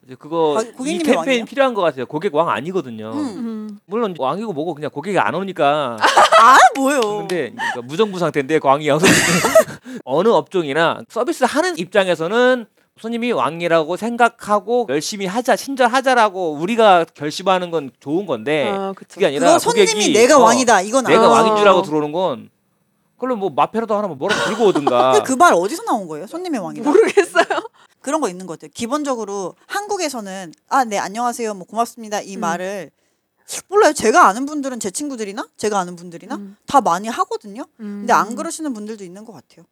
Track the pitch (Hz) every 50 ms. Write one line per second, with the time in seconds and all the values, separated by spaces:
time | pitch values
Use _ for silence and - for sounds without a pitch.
0 | _ 127 127 127 - 147 156 165 160 156 147 214 226 233 - - 262 277 330 359
1 | 330 294 - 170 - 269 262 240 220 - - 254 269 262 247 202 185 165 139 131
2 | 123 - - 151 160 202 143 147 165 165 120 104 135 165 185 190 151 131 117 110
3 | 107 110 113 294 302 262 202 - 240 226 226 214 214 214 208 202 _ _ 180 226
4 | 240 208 180 151 131 127 143 185 220 226 190 135 151 175 165 139 151 135 - -
5 | 143 196 202 165 117 101 120 165 196 196 180 - 156 139 143 151 147 127 117 110
6 | - - - - - - - - 220 240 262 302 - 740 494 277 269 262 294 277
7 | 233 208 208 208 202 - 185 175 143 110 104 113 880 932 880 123 117 123 143 170
8 | 220 208 190 180 175 156 139 151 139 131 156 156 - 143 135 147 156 147 135 156
9 | 170 196 - - - - 170 180 - 440 - 640 605 - - - _ - 262 240
10 | - 123 127 151 185 226 226 165 147 _ - 190 165 143 135 151 170 156 123 110
11 | 117 _ - 226 247 269 330 - 262 233 - 269 330 370 349 277 196 160 - 208
12 | 190 185 175 151 160 170 202 233 247 247 254 254 220 _ _ _ _ _ _ _
13 | - 220 233 233 226 247 226 156 120 131 160 170 170 175 165 165 156 147 175 180
14 | 208 226 240 233 247 233 - _ - 185 208 208 185 196 240 247 240 - 127 151
15 | 151 - - 202 196 180 185 233 247 262 233 180 - - 277 254 262 233 226 269
16 | 247 269 262 247 220 214 185 190 185 165 151 143 160 180 233 220 226 214 185 175
17 | 160 - _ - 143 151 143 - 180 190 190 185 180 175 165 165 143 131 _ _
18 | _ 139 147 170 208 180 143 113 107 123 151 156 139 - 202 196 196 196 196 -
19 | - _ - - 196 170 135 147 - - 330 339 - - 466 453 403 415 440 427
20 | 403 - - 208 233 247 311 285 240 220 233 247 262 226 233 196 180 214 214 269
21 | 247 208 151 196 226 233 233 226 226 220 214 208 208 202 190 185 160 151 147 156
22 | 147 151 147 170 190 175 135 110 107 104 _ _ _ _ _ _ _ _ _ _
23 | _ _ _ _ - 254 254 214 190 190 143 123 147 170 - 220 226 202 214 202
24 | 208 196 160 127 139 190 214 208 - 175 196 214 240 202 170 147 143 135 123 123
25 | 123 127 131 - - - 262 247 349 349 269 175 175 202 285 339 453 440 330 233
26 | 196 160 156 147 165 214 - 330 370 359 311 240 180 - - - 220 285 294 381
27 | 453 - - - 349 339 - 349 - - - 302 381 466 _ _ _ _ _ _
28 | _ 254 285 320 285 214 180 180 185 185 165 151 - 151 _ - 233 226 254 302
29 | 302 277 262 233 220 196 202 202 190 170 - _ _ _ - 392 403 415 415 381
30 | 359 302 269 247 208 196 185 196 190 165 151 _ _ _ - 269 269 233 202 190
31 | - 175 190 220 240 247 233 240 240 220 208 196 175 _ - 214 233 233 - -
32 | 226 214 208 202 - - 196 - - 170 165 175 185 185 202 202 165 143 _ _
33 | _ _ _ _ _ _ _ _ _ _ - - - _ 349 415 440 311 - 294
34 | - 220 247 339 339 214 190 220 269 277 302 302 269 269 254 233 - 208 185 -
35 | 294 294 269 233 220 196 196 214 311 - _ _ - 214 208 202 180 180 180 165
36 | 175 180 165 170 - - - - 202 196 196 _ _ - - 285 220 185 170 180
37 | 208 220 247 - 381 _ 466 440 _ 214 196 226 302 _ _ _ 226 208 202 202
38 | 202 233 233 156 170 202 240 262 311 330 320 - 320 302 254 208 208 208 226 214
39 | 202 175 175 196 214 226 196 147 - _ _ _ 170 _